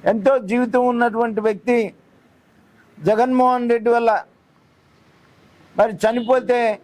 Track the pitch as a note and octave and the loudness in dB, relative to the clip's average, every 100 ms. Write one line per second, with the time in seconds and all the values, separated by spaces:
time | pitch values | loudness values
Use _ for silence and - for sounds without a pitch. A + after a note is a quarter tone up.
0 | - A3 G3 C4+ G3+ A#3+ B3 B3 B3 A#3+ | -2 0 0 0 0 -2 0 0 0 0
1 | A#3+ A3+ A#3 G#3+ A3 G3+ F#3+ A#3+ G#3 - | -2 -2 -4 -2 -4 -4 -2 -2 -2 -8
2 | _ _ _ _ _ _ _ _ _ - | _ _ _ _ _ _ _ _ _ -6
3 | D#3 G#3+ B3+ B3+ B3+ B3 A#3+ A#3 A3+ A#3 | 0 2 2 2 2 0 0 0 2 2
4 | A#3 G#3 - _ _ _ _ _ _ _ | 2 0 -4 _ _ _ _ _ _ _
5 | _ _ _ _ _ _ _ - A3 F#3+ | _ _ _ _ _ _ _ 0 0 2
6 | G#3+ A#3 A#3 B3+ A#3+ B3 A#3 G#3 | -2 -2 0 0 2 0 0 -4